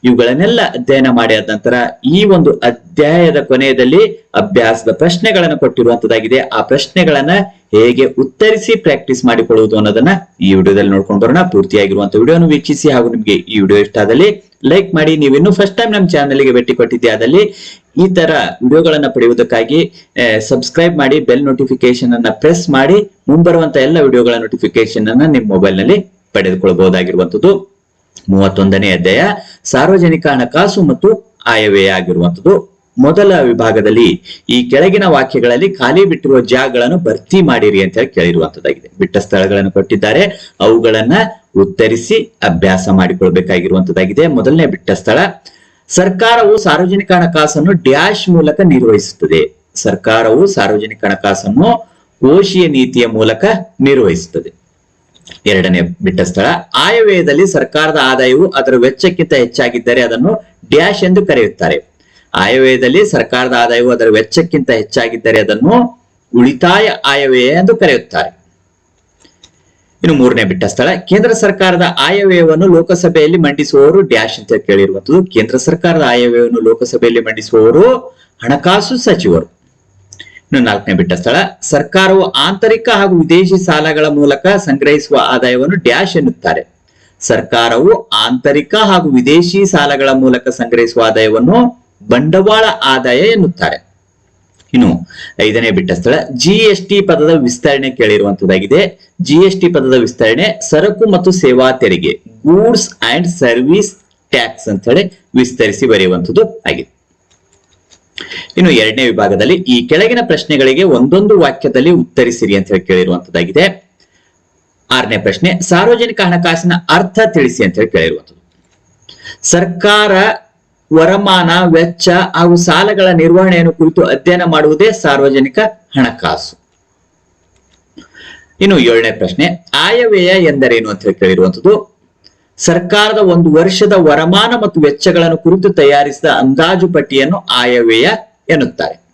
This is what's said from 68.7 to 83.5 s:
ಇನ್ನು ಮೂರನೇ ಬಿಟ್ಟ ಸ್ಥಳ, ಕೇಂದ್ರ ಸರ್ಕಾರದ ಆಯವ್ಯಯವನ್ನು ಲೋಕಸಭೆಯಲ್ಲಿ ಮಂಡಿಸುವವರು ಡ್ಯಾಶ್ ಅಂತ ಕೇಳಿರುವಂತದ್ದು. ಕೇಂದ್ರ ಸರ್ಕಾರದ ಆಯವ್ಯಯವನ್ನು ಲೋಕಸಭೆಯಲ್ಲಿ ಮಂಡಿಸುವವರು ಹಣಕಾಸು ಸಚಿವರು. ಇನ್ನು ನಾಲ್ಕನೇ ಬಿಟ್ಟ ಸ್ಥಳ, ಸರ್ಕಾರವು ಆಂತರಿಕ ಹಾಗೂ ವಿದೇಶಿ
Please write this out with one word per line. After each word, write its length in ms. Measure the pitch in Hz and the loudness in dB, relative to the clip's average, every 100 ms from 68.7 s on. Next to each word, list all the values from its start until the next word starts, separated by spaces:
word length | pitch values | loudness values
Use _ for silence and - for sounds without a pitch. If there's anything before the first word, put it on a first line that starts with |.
| _ _ _ _ _ _ _ _ _ _ _ _ _ | _ _ _ _ _ _ _ _ _ _ _ _ _
ಇನ್ನು 120 | 170 | -2
ಮೂರನೇ 300 | 147 123 113 | 2 2 2
ಬಿಟ್ಟ 200 | 101 90 | -2 -2
ಸ್ಥಳ, 300 | 101 - 135 | -4 -2 -2
ಕೇಂದ್ರ 380 | 180 - 196 233 | -2 -2 0 0
ಸರ್ಕಾರದ 500 | 226 208 185 185 175 175 175 | 0 -2 0 0 0 -2 -2
ಆಯವ್ಯಯವನ್ನು 680 | 139 202 196 180 165 156 190 | -2 0 2 2 2 2 2
ಲೋಕಸಭೆಯಲ್ಲಿ 720 | 165 165 175 175 156 151 175 | 2 2 0 0 2 2 2
ಮಂಡಿಸುವವರು 640 | 147 143 147 143 143 185 | 0 -2 0 4 4 4
ಡ್ಯಾಶ್ 380 | 190 113 113 - | 2 0 -2 -8
ಅಂತ 140 | 107 | -4
ಕೇಳಿರುವಂತದ್ದು. 760 | 110 - 98 98 98 - 165 185 | -4 0 0 0 -2 0 0 0
ಕೇಂದ್ರ 300 | 113 110 127 | -2 -2 -2
ಸರ್ಕಾರದ 460 | - - 175 165 | -2 -2 0 0
ಆಯವ್ಯಯವನ್ನು 580 | 139 123 120 120 120 117 | 0 0 0 2 0 0
ಲೋಕಸಭೆಯಲ್ಲಿ 600 | 110 113 123 117 117 117 | 0 0 -2 0 0 0
ಮಂಡಿಸುವವರು 760 | 113 110 110 113 110 135 226 254 - _ _ _ | -4 -8 -2 2 4 4 4 2 -4 _ _ _
ಹಣಕಾಸು 540 | 120 139 180 202 202 254 | -4 -2 0 -2 -2 -4
ಸಚಿವರು. 500 | 233 185 101 82 - _ _ _ _ _ _ - | -2 0 0 -2 -2 _ _ _ _ _ _ -20
ಇನ್ನು 400 | - - _ 139 | -20 -20 _ -2
ನಾಲ್ಕನೇ 340 | 117 101 - | 0 -2 -2
ಬಿಟ್ಟ 180 | 92 87 | -2 -2
ಸ್ಥಳ, 240 | 87 117 143 190 - | -2 -2 -2 -2 -8
ಸರ್ಕಾರವು 600 | - 147 143 190 190 196 | -4 -4 -2 0 2 2
ಆಂತರಿಕ 640 | 170 135 151 196 226 226 240 | 0 -2 -4 -2 0 0 0
ಹಾಗೂ 260 | 208 196 180 | -2 0 0
ವಿದೇಶಿ 440 | 151 170 190 | 2 2 2